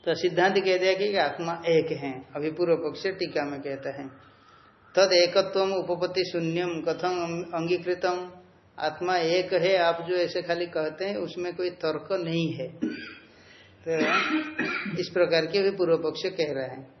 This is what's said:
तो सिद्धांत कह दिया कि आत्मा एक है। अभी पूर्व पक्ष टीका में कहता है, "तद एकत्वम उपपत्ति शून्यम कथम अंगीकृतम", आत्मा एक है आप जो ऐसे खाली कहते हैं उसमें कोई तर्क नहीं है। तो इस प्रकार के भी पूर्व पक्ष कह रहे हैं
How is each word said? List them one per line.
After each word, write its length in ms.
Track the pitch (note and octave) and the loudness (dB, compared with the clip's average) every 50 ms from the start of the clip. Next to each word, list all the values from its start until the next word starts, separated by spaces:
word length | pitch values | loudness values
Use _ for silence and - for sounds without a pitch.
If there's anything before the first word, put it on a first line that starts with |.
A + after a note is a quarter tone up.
| - | 0
तो 100 | F3 D#3+ | -2 -2
सिद्धांत 400 | D#3+ - F3+ E3 F3 F3+ G3 G3 G3+ | 0 0 0 2 4 4 4 4 4
कह 180 | F#3+ F#3+ F#3 | 2 2 2
दिया 160 | F#3 F#3 F#3+ F#3 | 4 4 2 2
कि 240 | F#3 G3+ G#3 G3+ | 2 0 0 2
आत्मा 440 | F#3+ D#3 C#3+ C#3+ - E3+ E3 E3+ E3 - | 2 2 0 0 -4 -4 -6 -6 -2 2
एक 260 | E3+ E3 D#3+ D3+ D#3+ | 4 4 4 4 2
है। 340 | D#3+ C#3 C#3 C#3 C3 C3 C3 - - | -4 -4 -6 -8 -8 -10 -14 -10 -8
अभी 160 | D3 D3 D#3 | -4 -4 -4
पूर्व 240 | D#3 E3 F3 E3+ E3 | 0 0 2 2 2
पक्ष 320 | D#3+ E3+ D3+ C3+ - - | 2 2 -6 -6 -4 -6
टीका 380 | G3 F#3+ - F3+ D3+ - D#3 C#3+ | -6 -4 -4 -6 -4 -2 -2 -2
में 160 | C#3+ C#3+ C3+ | -2 -6 -8
कहता 400 | C3 C#3+ C3+ C3+ - C#3+ - C#3+ | -6 -8 -8 -6 -8 -8 -8 -8
है, 80 | C#3 C3+ - - - - - - _ - - - - - _ _ _ - - | -12 -14 -16 -18 -20 -20 -20 -20 _ -20 -20 -20 -20 -20 _ _ _ -2 4
"तद 180 | F3+ G3 F#3 F#3 | 4 6 8 8
एकत्वम 580 | F3 F3 F3 F3 G3 F#3+ F#3+ - G3 F#3+ G3 | 6 6 6 6 2 2 4 2 0 2 2
उपपत्ति 520 | G3 F#3 E3+ E3+ F3 E3+ F3+ F3 F3+ F#3+ F3+ | 0 -2 0 -2 -2 -2 -2 -2 0 -2 -2
शून्यम 580 | E3+ - E3+ E3+ E3 E3 F3 F3+ F3+ E3+ D#3+ | -2 -2 -2 -2 0 0 0 -2 -2 -4 -2
कथम 640 | D3+ E3 D#3+ D#3+ F3+ F3+ F3+ F3 E3+ E3+ E3+ E3+ F3+ E3+ F3 | -2 -2 -2 0 -2 -2 -2 -2 -4 -4 -4 -6 -6 -6 -4
अंगीकृतम", 760 | E3 D#3+ F3 F3+ E3+ E3+ F3+ F3+ F3 - F3+ F3+ F3+ F3+ F3+ - - - - _ _ _ _ _ - | -4 0 0 0 0 0 -4 -2 0 0 -2 -2 -2 -6 -10 -14 -18 -20 -20 _ _ _ _ _ -4
आत्मा 380 | - D#3 D3+ - F3+ F3+ F#3 | -4 -4 -2 -2 -2 0 2
एक 360 | F3+ E3 E3 E3+ F#3 F3+ - G3 | 2 2 4 2 2 2 2 2
है 240 | F3 E3+ F#3 F#3+ | 2 4 4 4
आप 240 | F#3 F3 E3+ E3 E3 | 4 4 4 2 0
जो 140 | E3+ E3+ F3+ | -2 -2 0
ऐसे 260 | F3+ F3 E3+ - F#3 | 0 0 0 -2 -4
खाली 240 | E3 D#3+ E3+ E3+ F3 | -2 -2 -2 -2 -2
कहते 400 | E3+ - E3 D#3 D#3 - - F#3+ | -4 -2 -2 -2 -2 -4 -4 -4
हैं 100 | G3 G#3 | -4 -4
उसमें 400 | G#3 F3+ D#3+ - F3+ F3 F3+ F3 | -4 -6 -6 -6 -6 -6 -6 -4
कोई 140 | F3+ F3+ F3+ | -4 -4 -4
तर्क 380 | F3 - - D#3+ D3+ D3+ D3 - | -4 -2 -2 -2 -2 -2 -4 -4
नहीं 420 | G3 F#3 E3+ E3 E3 E3 E3 D3+ C3+ | -4 -2 -2 -2 0 0 0 0 -2
है। 140 | B2+ E3+ E3+ - - - - C6+ - - - - - - - - - - - - - - - - - - | -4 -8 -10 -6 -6 -4 -4 -4 -6 -12 -14 -16 -20 -20 -20 -20 -20 -20 -20 -20 -20 -20 -20 -20 -14 -6
तो 40 | E3 E3 D#3+ - - - G4 - - D4+ D#4 - - - - - - - - - G3+ E3 E3+ | -2 0 2 2 2 2 2 2 2 0 -2 -2 -4 -6 -4 -4 -4 -4 -4 -4 -4 -4 -4
इस 100 | E3+ - - | -4 -2 4
प्रकार 320 | F3+ F3 D3+ E3 E3 D#3 | 4 4 6 4 2 2
के 160 | D#3+ E3 G3+ | 2 0 2
भी 80 | F#3+ G3 | 2 2
पूर्व 280 | F#3+ F3 F3+ E3 E3 | 2 2 2 2 2
पक्ष 280 | D#3 - D#3 D3+ - - | 2 2 -2 -4 -2 -6
कह 280 | F#3 F3+ - D#3+ D3 C#3 | -6 -2 -2 -2 -2 -2
रहे 140 | C3+ C3 | -4 -6
हैं 260 | B2+ B2+ C3 C3+ - - - | -6 -10 -12 -16 -18 -20 -20